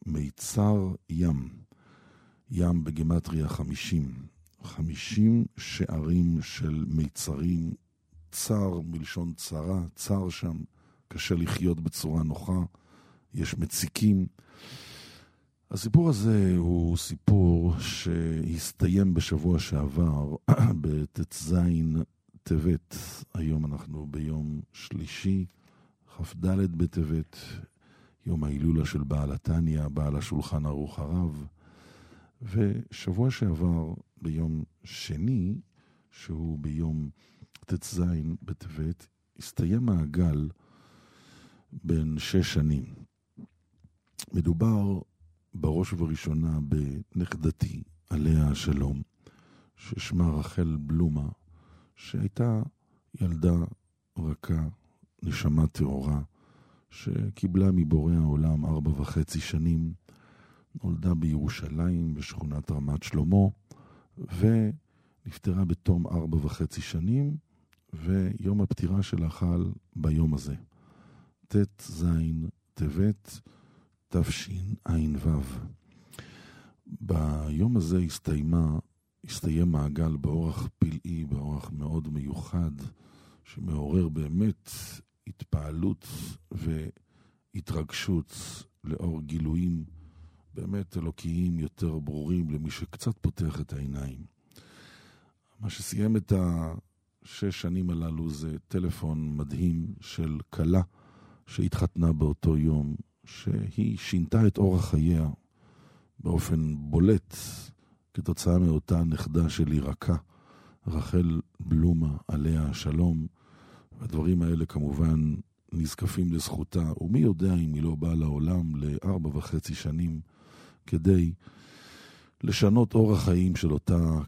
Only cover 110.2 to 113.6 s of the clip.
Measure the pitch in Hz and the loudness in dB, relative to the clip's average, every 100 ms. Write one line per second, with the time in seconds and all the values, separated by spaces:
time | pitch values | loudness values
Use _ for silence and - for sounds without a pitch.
110.2 | - _ _ - - _ - 80 - 90 | -4 _ _ -20 -20 _ -6 -4 0 2
111.2 | 85 82 - - - 78 85 82 78 71 | 2 0 -4 -10 0 4 4 4 2 -2
112.2 | - 76 78 80 73 - 76 80 87 80 | -4 -2 0 0 0 -2 -2 2 2 2
113.2 | 80 - _ - | -4 -10 _ -20